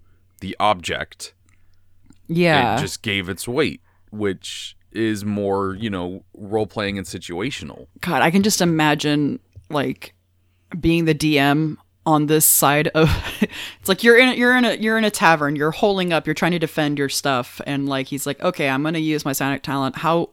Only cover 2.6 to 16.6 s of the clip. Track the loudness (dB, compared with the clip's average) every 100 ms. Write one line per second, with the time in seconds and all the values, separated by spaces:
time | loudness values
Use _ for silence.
2.6 | 2 0 -2 -4 -4 -2 -4 -6 -4 0
3.6 | 0 -2 _ _ _ -4 -4 -4 -8 -12
4.6 | -14 -18 _ -4 -2 -2 -4 -2 0 0
5.6 | -2 -4 -6 -4 -6 -8 -16 -18 -6 -4
6.6 | -2 -4 -4 -4 -8 -12 -10 -6 -6 -6
7.6 | -12 -14 -20 -10 -4 2 2 4 2 2
8.6 | 2 2 2 2 0 0 0 -4 _ -20
9.6 | -8 -4 -4 -6 -14 _ _ _ _ _
10.6 | _ -4 0 2 2 2 2 4 4 4
11.6 | 0 -4 _ _ 2 2 4 4 4 4
12.6 | 4 2 2 2 2 2 -4 -4 -4 -4
13.6 | -14 -6 -2 2 6 8 6 4 4 4
14.6 | 2 0 0 0 0 2 4 4 2 0
15.6 | -2 0 0 0 0 0 -2 -2 0 0